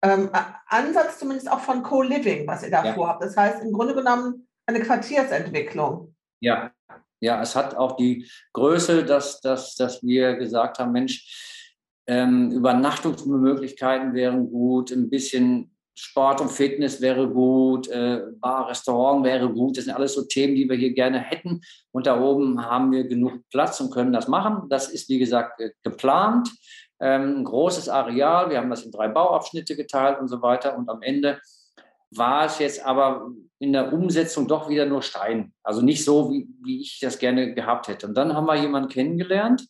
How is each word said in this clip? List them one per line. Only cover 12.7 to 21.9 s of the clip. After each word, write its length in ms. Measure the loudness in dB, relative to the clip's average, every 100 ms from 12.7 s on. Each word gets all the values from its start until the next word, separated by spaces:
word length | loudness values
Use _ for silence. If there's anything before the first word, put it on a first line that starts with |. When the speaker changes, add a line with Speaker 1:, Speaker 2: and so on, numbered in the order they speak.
| 4 2 0 -4 -4 -2 2 4 2 -4 -4 0 0 0 0
Speaker 2:
wären 340 | 0 0 -2
gut, 420 | 0 2 2 0
ein 180 | -2 0
bisschen 680 | -2 -2 2 2 2 -2 _ _
Sport 480 | -20 -6 2 2 2
und 80 | -2
Fitness 480 | 0 0 2 -2 0
wäre 300 | 0 2 0
gut, 580 | 4 4 6 4 2 -2
äh, 320 | -2 -2 -2 -6 -8
Bar, 300 | -4 -2 -4
Restaurant 540 | -6 -2 2 4 4
wäre 260 | 2 2 0
gut.“ 260 | 2 0 0
Das 80 | -6
sind 80 |
alles 220 | -2 -2 -2
so 80 |
Themen, 320 | -4 0 2 2
die 120 | 2
wir 100 | 2
hier 160 | 0
gerne 260 | 2 2 0
hätten. 420 | -4 -8 -6 -8 -8 -20 _